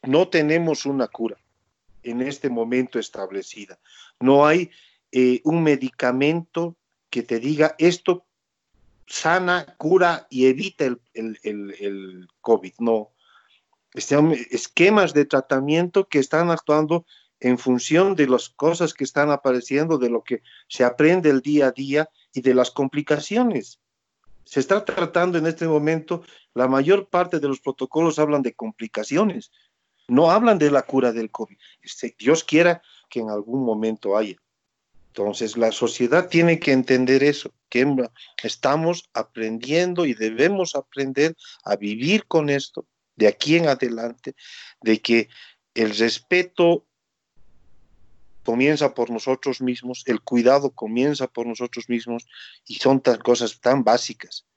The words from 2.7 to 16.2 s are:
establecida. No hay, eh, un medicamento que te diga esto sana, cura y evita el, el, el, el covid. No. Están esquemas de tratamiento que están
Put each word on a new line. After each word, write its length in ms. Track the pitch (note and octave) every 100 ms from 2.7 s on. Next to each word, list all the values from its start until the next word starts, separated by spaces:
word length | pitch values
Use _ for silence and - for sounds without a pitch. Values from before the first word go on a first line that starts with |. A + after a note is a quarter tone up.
| B2+ B2+ A#2+
establecida. 800 | G#2+ - F#2+ G2 F#2+ A2 G2 F#2+ _ - - _
No 280 | B2+ C#3 D3
hay, 240 | E3 E3+ _ _ _ _
eh, 280 | B2+ B2+ B2
un 180 | D3+ E3+
medicamento 1120 | D#3+ C#3 C3 - B2+ B2+ C#3+ E3 E3+ - E3+ E3+ _ _ _
que 120 | B2
te 160 | A#2 A#2
diga 380 | B2+ D3+ D#3 -
esto 460 | E3 F3 - F3+ _ _ _ _ _ _ _ _ _
sana, 680 | - D#3+ F3 F3+ F3+ D3+ _
cura 480 | D#3 F#3 F3 D#3+ -
y 180 | C3 C3
evita 380 | C3 F#3+ -
el, 160 | C3+ A#2+ _
el, 240 | - A2+ G#2
el, 320 | G#2+ G#2 G2+ F#2+
el 500 | G2+ G2 F#2+ F3+ F3+ _
covid. 340 | - A3 F3+ _
No. 320 | A#2 A2+ G#2+ _ _ _ _ _ _ _ _
Están 400 | - - C#3+ D#3 C#3+ -
esquemas 640 | B2 - - F3+ G#3+ F3+
de 100 | D3
tratamiento 840 | D3 C#3 - C3+ C#3 D#3+ F3 G3 G3
que 100 |
están 320 | D3